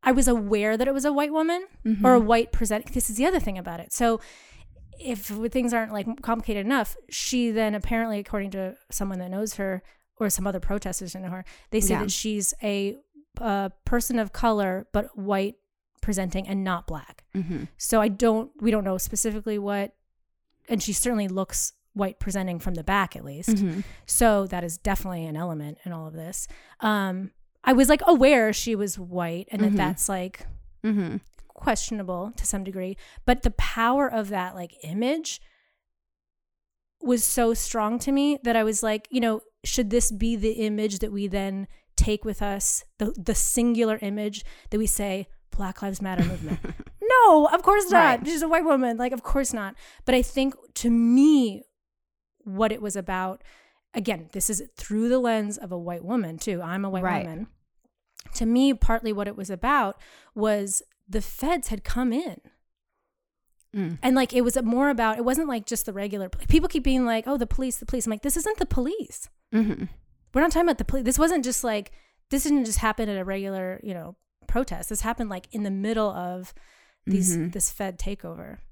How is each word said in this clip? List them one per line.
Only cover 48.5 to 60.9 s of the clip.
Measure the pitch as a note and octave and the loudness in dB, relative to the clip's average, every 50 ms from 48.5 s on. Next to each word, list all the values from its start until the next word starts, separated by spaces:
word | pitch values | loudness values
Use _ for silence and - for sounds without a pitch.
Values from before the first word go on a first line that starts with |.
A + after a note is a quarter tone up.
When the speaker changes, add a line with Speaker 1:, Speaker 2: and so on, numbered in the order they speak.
| E4 E4 E4+ | 2 2 4
Speaker 1:
woman. | D#4+ D4 C4+ B3+ B3 A#3 A3+ | 4 4 4 2 0 -2 -2
Like, | B3 B3+ C4 | -2 -4 -4
of | A#3+ - | -6 -2
course | - - C#4 C#4 B3+ - | 0 0 0 0 0 -2
not. | A3 G3+ G3 - - - - - - - | -6 -6 -8 -10 -14 -20 -20 -20 -10 0
But | - B3+ | 2 4
I | B3+ B3+ | 4 4
think | - - C4+ C4+ C4+ C4 - - - _ | 2 0 0 0 0 -2 -6 -16 -14 _
to | - - A#3+ | -2 2 4
me, | A#3 A#3 A#3 A#3 A#3+ C4 C#4 D#4 D#4 C#4 B3+ A3 F#3+ G#3 - _ _ _ _ _ _ _ _ _ _ _ _ _ _ _ | 4 6 6 6 8 8 8 10 8 8 6 2 -2 -6 -16 _ _ _ _ _ _ _ _ _ _ _ _ _ _ _
what | _ G#3+ F#3+ F#3+ A3 G#3+ G#3+ | _ -10 -2 0 0 0 0
it | - G#3 | -2 -6
was | G#3 F#3+ | -6 -6
about, | G3+ F3+ F3 F#3+ F#3 F#3 F#3 F#3+ - - - - - _ _ _ _ _ _ - | -6 -6 -4 -4 -4 -4 -6 -8 -10 -16 -20 -20 -20 _ _ _ _ _ _ -8
again, | A#3+ G3 A#3 G#3 E3 D#3+ D#3+ - | -4 -2 -2 -4 -4 -6 -10 -6
this | G3 F3+ - | -4 -2 -2
is | G#3+ F3+ - - _ | -2 -4 -6 -10 _
through | - - - G#3 G#3+ A3+ A#3+ | -18 -8 -4 -2 0 2 4
the | B3 C4 | 2 4
lens | B3 A#3+ A3+ A3 G#3+ G#3 G#3 - | 4 2 2 0 0 -4 -6 -10
of | - F3+ F3+ | -10 -10 -8
a | F3 | -8
white | E3+ F3 F3 E3+ - | -8 -8 -10 -8 -6
woman | F3+ A3+ B3+ G#3 E3 D#3+ D#3+ | -2 -2 -2 -2 -2 -6 -6
too. | - - G3 E3+ F3+ | -6 -4 -4 -4 -4
I'm | E3 F3 F#3+ G3+ | -4 -4 -4 -4
a | G3 | -4
white | F#3+ F#3 F3+ | -4 -2 -2
Speaker 2:
Right. | F#3 F3 - - | 0 -2 -2 -4
Speaker 1:
woman. | E3+ D#3+ E3 G#3+ - _ _ _ _ _ _ _ _ _ _ _ _ _ _ - - - | -6 -8 -10 -12 -14 _ _ _ _ _ _ _ _ _ _ _ _ _ _ -14 -10 -4
To | - A#3 | -2 0
me, | A3 A#3 B3 C4+ C#4 C4+ | 2 4 6 6 4 4
partly | - - - A3+ A3+ A#3 A3+ G#3+ | 6 4 4 4 4 2 -2 -2
what | G3 G#3 G3+ | -2 -4 -6
it | G#3 | -6
was | G#3 G3 F#3 | -8 -8 -8
about | G3 F3+ - B3 C#4+ C#4+ A#3 G3 G3 - - - - - _ _ _ | -8 -4 0 2 2 4 2 0 -2 -6 -16 -20 -20 -20 _ _ _
was | G#3+ G#3 G#3+ G#3+ G#3 G3 G3 G3 - - _ | -2 2 2 2 2 0 -2 -4 -6 -6 _